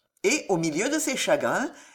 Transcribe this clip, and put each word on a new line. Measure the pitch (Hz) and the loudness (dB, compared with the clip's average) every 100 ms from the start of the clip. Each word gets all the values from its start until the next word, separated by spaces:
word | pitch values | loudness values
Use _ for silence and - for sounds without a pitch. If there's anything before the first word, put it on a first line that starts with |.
| _ _ | _ _
et, | 214 294 - | 0 0 0
au | 175 | 0
milieu | 165 151 262 | 0 0 0
de | 311 | 0
ses | 294 262 | -2 -2
chagrins, | - 147 123 180 285 - - | 2 2 2 0 -4 -8 -20